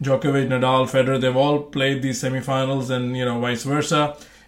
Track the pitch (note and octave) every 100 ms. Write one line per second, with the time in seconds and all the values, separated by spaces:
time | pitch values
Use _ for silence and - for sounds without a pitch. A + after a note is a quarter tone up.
0 | C3+ C3+ D3+ C#3 B2+ B2+ C3 B2+ B2+ C3+
1 | B2+ C3+ B2+ B2+ C#3+ D3 D3 C#3 C3+ C3+
2 | C3+ B2 C3+ C3 C3 C3 C3+ C3+ B2 B2+
3 | B2 B2+ B2 A#2+ B2 A#2 C3+ D3 D3 D3+
4 | D3 - - -